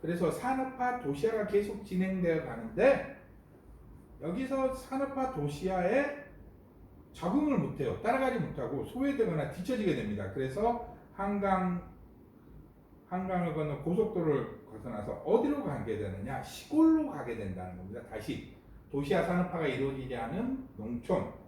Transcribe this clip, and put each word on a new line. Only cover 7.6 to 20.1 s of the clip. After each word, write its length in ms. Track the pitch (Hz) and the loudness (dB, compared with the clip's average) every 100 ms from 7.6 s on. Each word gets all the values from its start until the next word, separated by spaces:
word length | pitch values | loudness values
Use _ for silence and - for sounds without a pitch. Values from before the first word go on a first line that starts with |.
| 135 - 127 - | 2 -2 -2 0
따라가지 360 | 220 262 262 233 | 0 2 2 0
못하고 440 | 143 - - 139 | -4 -4 -4 -4
소외되거나 640 | - 247 277 254 208 156 135 | -6 -2 0 2 2 2 -2
뒤처지게 440 | - 185 240 202 135 | -6 -4 0 2 0
됩니다. 340 | 107 101 95 | -2 -4 -4
그래서 600 | 135 131 202 226 233 - - - | -2 -2 2 2 2 -4 -14 -16
한강, 680 | - 202 202 196 185 185 175 - - - - - - - - - - - - - | -4 -2 2 2 4 2 -2 -6 -18 -20 -20 -20 -20 -20 -20 -20 -20 -20 -20 -6
한강을 460 | 180 190 180 170 | -4 0 0 0
건너 280 | 151 151 143 | 0 -2 -2
고속도로를 800 | - 196 208 180 156 135 117 - - | 0 2 2 2 2 2 0 -10 -14
벗어나서 400 | 110 123 107 104 - 147 | -12 -8 -6 -6 -6 2
어디로 380 | 233 277 285 | 4 4 0
가게 340 | 185 123 101 104 | -2 -4 -4 -4
되느냐? 440 | 98 95 110 135 | -4 -6 -6 -6
시골로 680 | - - - 302 320 320 285 | -8 -12 -2 6 8 6 2
가게 260 | 143 127 - | -4 -6 -6
된다는 420 | 98 90 92 90 | -6 -6 -8 -10
겁니다. 240 | 92 98 - | -10 -12 -10
다시 440 | - - 143 - - - - - | -10 -6 -6 -8 -18 -20 -20 -6
도시화 320 | 139 143 180 | -4 2 2
산업화가 440 | 170 180 175 165 151 | 4 2 2 0 0
이루어지지 480 | 127 139 135 123 | 0 -2 -2 -6